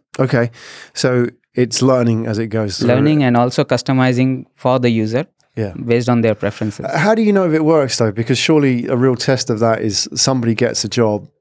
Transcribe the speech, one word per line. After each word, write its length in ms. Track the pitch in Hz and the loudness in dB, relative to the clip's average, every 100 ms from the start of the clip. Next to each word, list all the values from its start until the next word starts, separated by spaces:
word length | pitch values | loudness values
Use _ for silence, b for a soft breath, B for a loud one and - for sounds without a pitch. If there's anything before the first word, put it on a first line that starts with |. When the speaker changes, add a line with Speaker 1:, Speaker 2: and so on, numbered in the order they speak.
| _ - | _ -4
Speaker 1:
Okay. 300 | 131 123 120 B B B B | 0 0 0 B B B B
So 340 | - 131 127 120 - _ - | -4 0 0 -2 -4 _ -2
it's 260 | 123 - | -2 2
learning 460 | 131 127 120 110 113 | 2 4 2 0 -2
as 120 | 107 | -4
it 100 | 113 | -4
goes 280 | 110 107 - | -4 -4 -2
through. 120 | 120 | 0
Speaker 2:
Learning 340 | 123 147 151 | 2 2 2
and 160 | 131 120 | 2 2
also 260 | 123 139 143 | 2 0 -2
customizing 800 | 123 - 131 127 123 131 131 - _ | -2 0 0 2 2 0 -2 -8 _
for 240 | 127 127 | 0 2
the 120 | 123 | 2
user 340 | 113 107 120 165 _ _ - | 0 0 -2 -6 _ _ -8
Speaker 1:
Yeah. 160 | 101 90 | -6 -6
Speaker 2:
based 260 | 117 117 120 | -2 0 2
on 100 | 120 | 2
their 140 | 113 104 | 2 0
preferences. 500 | 101 - 107 - - | -4 -4 -6 -6 -6
Speaker 1:
Uh, 140 | - | 0
how 160 | 196 220 | 2 2
do 80 | |
you 100 | 214 | 2
know 140 | 196 180 | 2 2
if 60 | 156 | 2
it 100 | 156 | 2
works, 320 | 160 131 - | 2 2 0
though? 160 | 113 | -2
Because 240 | 101 117 127 | -2 -2 0
surely 480 | - 156 139 123 - | 2 2 2 0 -2
a 60 | 123 | 0
real 200 | 131 123 | 2 0
test 320 | - 131 - | 0 -2 -2
of 80 | 110 | 0
that 200 | 113 113 | 0 0
is 260 | 110 98 - - | -2 -4 -6 -2
somebody 400 | - 131 117 110 | -2 0 0 0
gets 300 | 117 117 107 | 0 -2 -4
a 40 | |
job 380 | 123 110 104 - _ | 0 0 -2 -6 _